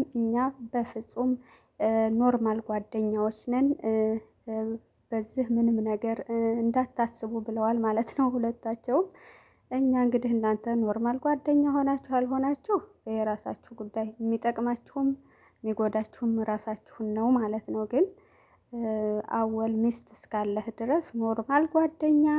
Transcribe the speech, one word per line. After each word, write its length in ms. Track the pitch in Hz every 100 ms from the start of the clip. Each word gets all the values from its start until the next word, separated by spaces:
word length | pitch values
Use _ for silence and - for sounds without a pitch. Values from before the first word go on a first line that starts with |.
| -
እኛ 200 | 233 226 240 262 269 226
በፍጹም 640 | 240 233 220 226 - 254 247 - - _ - 220 220 220
ኖርማል 460 | 226 247 240 220 220
ጓደኛዎች 760 | - 214 208 220 214 214 214 - -
ነን። 200 | 247 277 285 220 220 220 220 - _ - 220 220 226 _ _ -
በዚህ 360 | 226 214 262 233
ምንም 260 | 233 233 220
ነገር 340 | 220 214 226 226 - 233 226 233
እንዳታስቡ 720 | 233 254 254 - 233 - 220 226
ብለዋል 380 | 226 220 220 233
ማለት 300 | 220 214 226
ነው 140 | - 262
ሁለታቸውም። 800 | 247 233 233 226 226 - 277 381 - - - _ _ -
እኛ 200 | 254 269 254
እንግዲህ 320 | 247 233 240
እናንተ 420 | 226 214 214 233 233
ኖርማል 420 | 214 214 233 254
ጓደኛ 440 | 294 294 294 294 285
ሆናችሁ 400 | 277 277 269 262
አልሆናችሁ 640 | 254 247 262 269 285 - 403 - _ 220
የራሳችሁ 640 | 220 214 208 226 220 - 233
ጉዳይ፣ 320 | 208 226 214
የሚጠቅማችሁም 960 | 220 226 226 240 233 240 240 - 277 269 269 _ _ _ _
የሚጎዳችሁም 800 | 220 214 214 220 220 - 233 226
ራሳችሁን 640 | 220 214 - 214 - - 214
ነው 140 | 214 233
ማለት 340 | 247 214 214 226
ነው። 140 | 220 214
ግን 200 | 247 381 - _ _ _ _ _ 240 226 220 214 214 -
አወል 400 | 226 220 220 226 220
ሚስት 300 | 233 233 -
እስካለህ 580 | - - 214 208 208 226
ድረስ 320 | - 233 330 - 233
ኖርማል 500 | 226 226 226 277 311
ጓደኛ 560 | 320 320 - 311 302 302